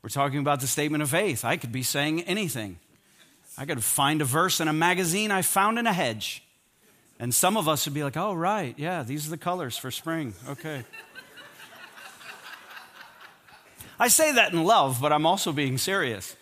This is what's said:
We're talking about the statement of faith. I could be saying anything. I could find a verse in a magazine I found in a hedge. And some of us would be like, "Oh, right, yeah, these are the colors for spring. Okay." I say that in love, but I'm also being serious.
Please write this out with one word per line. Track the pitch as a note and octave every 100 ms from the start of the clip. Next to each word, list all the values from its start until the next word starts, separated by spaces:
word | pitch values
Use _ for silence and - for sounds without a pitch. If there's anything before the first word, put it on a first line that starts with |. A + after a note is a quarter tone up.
We're | B2
talking | C#3 C#3 C#3+
about | C#3+ C#3+
the | C3
statement | - D3 D3+
of | D3
faith. | D#3+ G#3 A#2+
I | A#2+ E3+
could | A#2+
be | C3
saying | B2 C#3+ D3 D#3+
anything. | E3+ G3+ F#3 A#2 G#2 E2+ _ _ _ _ - _ - -
I |
could | C#3+ C#3
find | G#2+ - C#3 D#3
a |
verse | C#3 D3 F3+ -
in | D#3+
a |
magazine | D#3 E3+ F3+ F3 F#3 G#3+
I | G3
found | - G3 G3+ A3+
in | A#3
a |
hedge. | F#3 C3+ A2 - - _ _ _ _ _ _ _ _
And | A#2+
some | A#2+ F#3 A3
of | D#3
us | D3+ D#3
would |
be | C#3+
like, | C#3+ D3+
"Oh, | G#3
right, | F3 F3 G#3+ C#3+ -
yeah, | D#3 F3+
these | A#2 D3 D3+
are |
the | E3
colors | F3 F3+ C3+ -
for | C3
spring. | - E3 E3 C3+ F#2 B2+
Okay." | C#3 D#3 C#3+ A#2 - - - - - - - - - - - - - - - - - - - - - - - - - - - - - - -
I | B3
say | C4+ D#4
that | B3+ G#3
in | E3+
love, | E3 A3 C#3 A#2+
but | D3
I'm | D3+ D#3+
also | G3 F3
being | D3 C3+ C3
serious. | - G3 C#3 G#2 - -